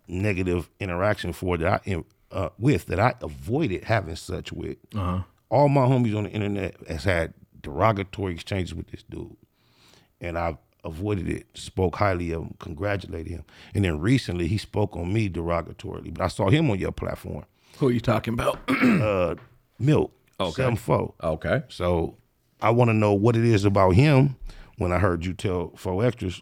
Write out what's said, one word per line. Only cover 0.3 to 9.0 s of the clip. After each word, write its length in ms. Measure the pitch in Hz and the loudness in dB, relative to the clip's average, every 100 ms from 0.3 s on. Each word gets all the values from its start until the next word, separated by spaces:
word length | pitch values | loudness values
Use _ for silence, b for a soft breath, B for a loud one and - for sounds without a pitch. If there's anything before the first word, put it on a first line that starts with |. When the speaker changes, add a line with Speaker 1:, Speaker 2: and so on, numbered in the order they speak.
| 92 90 87 - - | 0 0 -2 -4 -8
Speaker 1:
interaction 540 | 98 87 104 104 87 | -6 -2 0 0 -4
for 240 | - 92 87 | -4 -2 0
that 240 | 82 104 104 | 0 -2 -2
I 60 | |
am, 140 | 85 - _ _ | -6 -6 _ _
uh, 180 | 95 85 - | -6 -6 -2
with, 280 | 127 101 - | 0 0 0
that 120 | 87 | 0
I 140 | 120 - | 0 0
avoided 640 | 76 65 76 139 127 87 - | -10 -10 -4 -2 -2 -4 -2
having 300 | 110 82 80 | -2 -2 -10
such 360 | - 85 - | -10 -10 -10
with. 260 | 80 80 - _ 104 | -10 -10 -12 _ -6
Speaker 2:
Uh-huh. 260 | 90 92 - _ - | -2 -4 -6 _ -2
Speaker 1:
All 200 | 123 143 | 2 4
my 160 | 139 127 | 4 4
homies 300 | 127 117 107 | 4 2 0
on 80 | 101 | -2
the 60 | |
internet 440 | 104 101 101 92 - - | -2 -2 -2 -4 -8 -8
has 160 | 78 | -4
had 300 | 95 85 82 - _ - | 0 0 -2 -8 _ -16
derogatory 720 | 76 71 110 98 92 - 95 | -8 2 2 2 -4 -6 -6
exchanges 400 | 82 - 98 85 | -6 -4 -4 -4
with 140 | 85 - | -8 -12
this 160 | - | -16